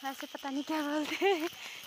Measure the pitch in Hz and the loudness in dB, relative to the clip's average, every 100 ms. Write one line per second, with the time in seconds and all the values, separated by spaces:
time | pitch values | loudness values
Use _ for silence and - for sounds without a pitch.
0 | 269 269 294 - 277 269 277 311 294 302 | -6 -6 -8 -6 -4 -2 0 0 2 2
1 | 294 311 381 349 330 - - - | 0 4 4 6 2 -4 -12 -12